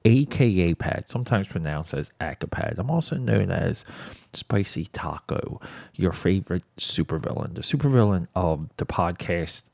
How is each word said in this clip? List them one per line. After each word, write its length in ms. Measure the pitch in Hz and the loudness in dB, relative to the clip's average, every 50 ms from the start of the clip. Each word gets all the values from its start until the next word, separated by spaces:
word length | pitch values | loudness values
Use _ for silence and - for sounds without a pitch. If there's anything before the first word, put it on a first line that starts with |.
| - | 6
A 220 | 110 117 135 147 | 6 6 6 4
K 200 | - - - 131 117 98 92 | 2 2 4 4 4 6 4
A 160 | 87 85 80 | 4 4 2
Pat, 320 | - - - - - - | 2 0 -2 -4 -4 -6
sometimes 400 | - - - 123 - 120 101 98 | -6 -6 -6 0 0 0 0 0
pronounced 460 | - - - 80 76 76 76 76 - - | -2 -4 -4 -4 -2 -4 -4 -4 -4 -6
as 180 | 69 76 - _ - | -6 -6 -6 _ -6
Acapad. 580 | - 78 - - - - - - - - - | -6 -6 -6 -6 -8 -6 -4 -4 -4 -4 -4
I'm 140 | - 113 131 | -2 -2 0
also 240 | 160 170 156 - - | 0 0 0 -2 -4
known 340 | - 127 113 107 104 98 92 | -2 0 2 2 2 2 2
as 360 | 90 82 85 - - - - - - - - - - - - _ - | 0 0 0 -2 -2 -4 -8 -14 -16 -16 -16 -16 -18 -20 -20 _ -12
Spicy 540 | - - - - 101 98 - - - 85 | -10 -4 0 0 0 0 0 -4 -6 -8
Taco, 760 | - - - - 78 76 73 - - - - - - - - - - - - - - - | -6 -8 -8 -6 -6 -8 -8 -8 -6 -6 -6 -4 -6 -8 -12 -12 -16 -18 -18 -20 -14 -4
your 180 | - - 90 | -2 0 0
favorite 520 | 82 - - 90 95 98 - - 90 87 - _ _ | 0 0 2 2 2 2 0 -2 -4 -4 -6 _ _
supervillain, 760 | - - - - - 80 - 80 78 - - - - - - 87 | -8 -8 -4 -2 -2 0 0 -2 -2 -2 -4 -4 -4 -6 -6 -8
the 80 | - | -8
supervillain 680 | - - - 139 139 139 131 123 110 104 98 90 85 - - | -4 -2 0 2 2 4 6 6 6 6 4 2 0 -2 0
of 320 | 92 90 85 80 73 78 - - | 0 2 2 2 0 -2 -8 -8
the 100 | - - | -6 -6
podcast 840 | - - - 87 87 87 - - - 87 85 80 80 - - - _ | -2 0 0 0 0 -2 -4 -4 -2 -2 -2 -2 -4 -6 -10 -14 _